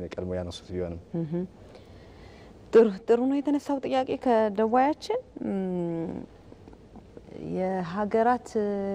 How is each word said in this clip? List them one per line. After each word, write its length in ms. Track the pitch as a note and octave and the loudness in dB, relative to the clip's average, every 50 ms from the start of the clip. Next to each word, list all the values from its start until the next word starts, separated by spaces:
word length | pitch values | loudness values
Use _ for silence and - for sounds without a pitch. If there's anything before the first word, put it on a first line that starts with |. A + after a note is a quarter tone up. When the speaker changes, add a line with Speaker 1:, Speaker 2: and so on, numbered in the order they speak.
| F2+ E2+ | -10 -8
Speaker 1:
ቀድሞ 240 | - - F#2 F#2 F2+ | -8 -8 -6 -4 -4
ያነሱት 360 | F2+ F2+ F2 E2+ - - - | -4 -6 -6 -10 -12 -14 -8
ቢሆንም። 320 | F2 F2+ F2+ E2+ E2+ E2+ - - - | -6 -6 -4 -4 -6 -10 -12 -8 -6
Speaker 2:
እህ። 180 | E3+ E3+ D3 E3 E3+ F#3 F3+ - - - - - - - - - - - - - - - - - - - - - - - - - | -6 -4 -4 -4 -6 -6 -6 -10 -18 -20 -20 -20 -20 -20 -20 -20 -20 -20 -20 -20 -20 -20 -20 -20 -20 -20 -20 -20 -20 -18 6 8
ጥሩ፣ 140 | A3+ A3+ A3 F#3+ F#3+ | 8 8 8 4 -2
ጥሩ 180 | - - A#3 A#3 B3 | 0 2 2 2 4
ነው 120 | C4 C#4 | 2 0
የተነሳው 440 | C#4+ C#4 - C#4+ C#4+ - - C#4+ C4+ | 0 0 0 0 0 0 -2 -4 -4
ጥያቄ 280 | C4 C4 C4 C4 C4 C4 - C4+ | -2 0 0 0 0 0 -4 -2
ከደዋያችን። 1000 | - C4 A#3+ A3 A3 G#3+ G3+ G3 A3 A3 A3 B3+ C4 C#4+ D#4 - - - G#4 B4+ B4+ - - - - | 2 2 4 4 4 2 2 0 0 2 4 4 4 4 2 -2 -4 -4 -4 -4 -4 -8 -12 -8 -6
ም፣ 680 | A3 G3+ G3 F#3+ F#3 F3+ F3+ F3 E3+ E3+ E3 E3 - - - - - - - - - - - - - - - - - - - - - - - - - - - - D#3+ | -4 -2 -2 -2 -2 -2 -2 -2 -2 -2 -2 -4 -4 -6 -8 -10 -12 -16 -20 -20 -20 -20 -20 -20 -20 -20 -20 -20 -20 -20 -20 -20 -20 -20 -20 -20 -18 -16 -12 -8 -6
የሀገራት 1000 | E3+ F3+ F#3 F#3 F#3+ F#3+ F3+ E3 F3 G3+ G#3+ G3+ G3 A3+ A3+ A#3 B3 A#3+ A#3+ - - A3 G#3 G3+ G3+ G3+ G3 G3 G3 | -4 -2 -2 -2 -2 -2 -4 -4 -4 -4 -4 0 2 2 4 4 2 2 -2 -4 -2 -2 0 0 -2 -2 -2 -4 -4